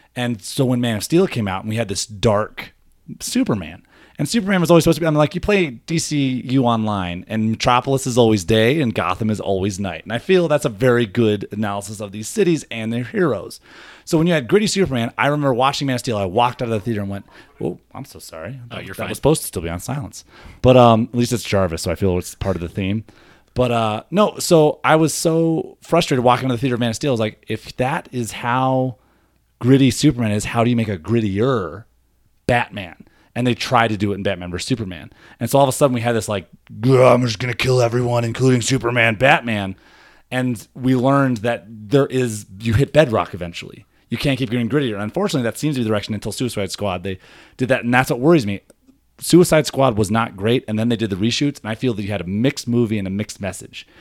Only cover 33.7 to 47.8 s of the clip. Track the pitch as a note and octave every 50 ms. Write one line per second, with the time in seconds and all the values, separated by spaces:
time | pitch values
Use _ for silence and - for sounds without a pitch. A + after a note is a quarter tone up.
33.7 | C3 A#2+ A#2 A2+ G#2+ F#2+ G#2 G2+ G2 F#2+ F#2+ G2+ G2 F2 F2+ F2 F2 F2+ - -
34.7 | C3+ - A2+ F#2 F2+ D#2 - - - _ - - - _ A#2+ A#2 - C#3 C#3 C3
35.7 | B2+ - D3+ C#3 B2+ A#2+ A2 A#2+ A#2+ A2+ G2+ - G#2+ G2 - - - _ _ _
36.7 | - G#2 A2 C3 C3+ B2 B2+ B2 A#2+ B2 B2+ A#2+ G#2+ F#2 B2+ B2 A#2 - - C3
37.7 | B2+ B2+ A#2+ A#2 A2+ B2 B2 A#2+ A#2+ A#2+ A#2 A#2 A2+ - B2+ C3 B2+ B2 A2 -
38.7 | C3+ B2+ A2 A#2 B2 B2 A2+ A2+ A2 F#2 B2+ C3+ D#3 E3 B2 A#2 A2 G#2 G2 F#2+
39.7 | F#2+ - _ _ _ - - _ _ _ _ _ B2+ B2+ B2+ B2+ A#2+ G2+ - -
40.7 | _ C#3+ B2 C3 C3 B2+ A#2+ C3+ C3+ C#3 C#3 C3 B2 G#2+ G2 A#2+ A#2 - - G#2
41.7 | A2+ G#2+ G#2+ G#2 C#3 C#3 C#3 - B2 B2+ B2+ A#2+ G#2+ G#2 G#2 - F#2+ F#2+ A2 A#2
42.7 | G#2+ A#2 D3 - - D3 D#3+ C3+ A2 G2+ F2 - - F2 F2 F2 E2+ - - -
43.7 | - - - _ _ _ _ _ A#2+ A2+ - D3 C3+ A2 C3+ G#2 A#2 B2 A#2 A2
44.7 | A#2 D3+ C#3+ A#2+ G#2 G2 G#2 G#2 - E3+ G3+ G3 - C#3+ A#2+ A2+ G#2 - - D#3
45.7 | D3 B2+ A#2+ G#2+ G#2+ G#2 - - A2 G2+ - A2 G2+ - C3+ A#2+ - G#2 G2 F#2
46.7 | - - G2+ G2+ F2+ F2+ F2 G2 F#2+ - - - - - - - _ - B2+ A2
47.7 | B2+ B2